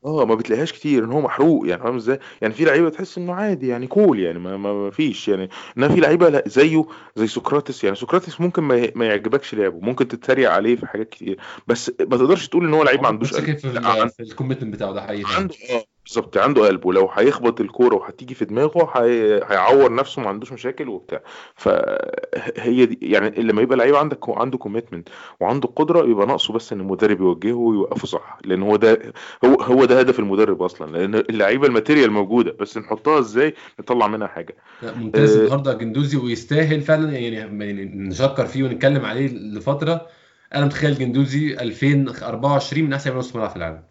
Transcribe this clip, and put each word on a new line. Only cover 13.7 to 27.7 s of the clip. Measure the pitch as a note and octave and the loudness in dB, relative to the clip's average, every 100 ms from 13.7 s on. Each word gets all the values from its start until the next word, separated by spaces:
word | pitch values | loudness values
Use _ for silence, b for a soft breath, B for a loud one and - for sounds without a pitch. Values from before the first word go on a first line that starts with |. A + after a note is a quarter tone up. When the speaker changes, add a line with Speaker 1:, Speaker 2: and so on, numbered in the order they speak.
Speaker 1:
لا، | A#2+ G#2 | -4 -2
عن- | G2+ A#2 | 0 -2
Speaker 2:
في | - | -4
الكوميتمنت | A2+ - C3 C3 A2+ | -18 -8 -6 -6 -8
بتاعه | G#2+ G2+ | -8 -8
ده | G2 | -8
حقيقي | G2 G#2 | -8 -8
فعلا. | G2+ D#3+ | -4 -4
Speaker 1:
عنده، | F#3+ D#3 A#2 | -4 -8 -6
آه، | A#2+ A2 _ | -6 -6 _
بالظبط، | - A#2 - G2 | -8 -6 -2 2
عنده | A#2 C3+ G#2+ | 4 6 4
قلب، | F#2 F#2 | 4 2
ولو | F#2 F#2+ | 4 2
هيخبط | - B2 C#3 A#2+ A2+ | 4 2 2 -2 -2
الكوره | G#2 - B2 G#2 | -6 2 4 4
وهتيجي | - - B2+ | -2 -16 -16
في | C3 | -8
دماغه | G2+ G#2+ D3+ E3+ D#3+ B2+ | -6 0 0 2 0 2
هي-، | A#2+ A#2 G#2+ G#2 - | 2 2 2 2 2
هيعور | G2 G2 C3+ C3 | 2 4 6 6
نفسه، | A#2 C3+ - | 4 -4 -4
ما | A2 | -6
عندوش | G2+ - | -6 -10
مشاكل | B2 B2 B2+ C#3 | -10 -10 -8 -10
وبتاع. | F#2+ - - B B B | -10 -10 -12 B B B
فهي | _ G2+ G2 - - - - - - - - A#2 B2+ A#2+ | _ 0 2 0 -4 -6 -8 -8 -8 -8 -6 0 4 2
دي، | - | 2
يعني، | D2 G2+ G#2+ G#2 | 0 0 0 -2
لما | A2+ G#2+ | -2 0
يبقى | A#2+ C3 | 2 2
لعيب | A#2+ | 4
عندك، | C#3+ D3+ C3+ - | 4 0 -6 -8
عنده | A2 B2+ C3 | -4 -4 -4
كوميتمنت | G#2 G#2+ - E2+ E2+ B B B | -6 -8 -8 -16 -16 B B B
وعنده | F2 C3 B2+ - | -2 -2 -4 -2
قدره، | D#3 E3+ C3 | 2 4 4
يبقى | G#2+ G2+ | 2 2
ناقصه | C#3 - | 0 -2
بس | A2 - | -4 -6
ان | G#2 | -8
المدرب | F#2+ F#2 G#2+ G2 | -6 0 2 2
يوجهه | F#2 E2+ G2+ | 2 0 -2
ويوقفه | A#2+ A#2 | 0 0